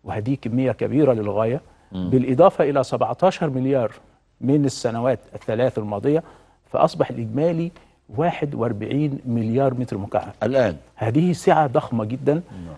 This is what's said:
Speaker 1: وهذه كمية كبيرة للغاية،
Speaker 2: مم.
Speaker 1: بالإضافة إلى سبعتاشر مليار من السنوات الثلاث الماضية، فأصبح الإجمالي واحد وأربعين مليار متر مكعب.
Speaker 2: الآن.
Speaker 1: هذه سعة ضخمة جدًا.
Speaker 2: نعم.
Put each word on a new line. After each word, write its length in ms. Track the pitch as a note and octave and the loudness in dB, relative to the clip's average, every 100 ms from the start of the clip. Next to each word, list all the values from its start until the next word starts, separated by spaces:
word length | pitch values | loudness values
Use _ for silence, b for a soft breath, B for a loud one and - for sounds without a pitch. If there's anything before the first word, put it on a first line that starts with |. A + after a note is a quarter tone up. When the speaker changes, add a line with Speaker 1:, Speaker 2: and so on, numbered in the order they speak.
Speaker 1:
وهذه 320 | G#2 G#2+ A2 C#3 | -10 -6 -4 -4
كمية 300 | A2+ A#2+ C3 | -2 0 0
كبيرة 400 | A2 G#2 B2+ C#3 | -2 -2 2 4
للغاية، 480 | A2 G#2 G2+ A2+ C#3 - b b | 2 0 0 0 -2 -8 b b
Speaker 2:
مم. 180 | F#2+ F#2 | -6 2
Speaker 1:
بالإضافة 540 | B2+ B2+ B2+ F#3 - D3 | 2 2 4 4 6 0
إلى 140 | C#3 | 2
سبعتاشر 680 | B2+ B2 A#2 B2+ F#3 - E3 | 0 -2 -2 2 0 2 -2
مليار 420 | C3 C3 C3+ A2 - _ _ _ _ | -2 0 0 -2 -6 _ _ _ _
من 240 | B2 D3 | 2 2
السنوات 540 | C#3 - A#2+ A#2 B2 C#3 - | 2 0 -4 0 0 -2 -6
الثلاث 440 | G#2 - A2+ B2+ A#2 | -12 -4 0 0 -2
الماضية، 440 | G#2 G2+ C3 D#3 b b b b _ | -4 -2 0 0 b b b b _
فأصبح 380 | - D#3+ D#3+ C#3+ | 2 2 2 -2
الإجمالي 600 | B2 A2 B2 E3 E3 E3+ b b b _ G#2+ | -2 -6 0 0 0 -4 b b b _ -2
واحد 380 | E3+ - D3 | -2 -2 -6
وأربعين 640 | A#2+ A#2 G#2+ G#2+ C3+ D3+ C#3 B2+ | -4 -4 -4 -4 -2 -2 -4 -4
مليار 480 | A#2 A2 B2 C#3 | -2 0 2 0
متر 240 | B2 A#2+ G2+ | 0 -4 -6
مكعب. 300 | G2 G#2 - - | -4 -4 -4 -4
Speaker 2:
الآن. 340 | A2 C3+ A2 D2+ - | 0 2 2 -2 -14
Speaker 1:
هذه 380 | - A2 C3+ F3+ | -6 0 2 2
سعة 340 | D#3+ - D#3 D3 | 2 2 4 4
ضخمة 380 | C#3+ - A2+ | 0 -2 -4
جدًا. 300 | G#2+ C3 C#3 | -4 -2 0
Speaker 2:
نعم. 400 | D3+ - G2 E2+ | 0 -4 -14 -16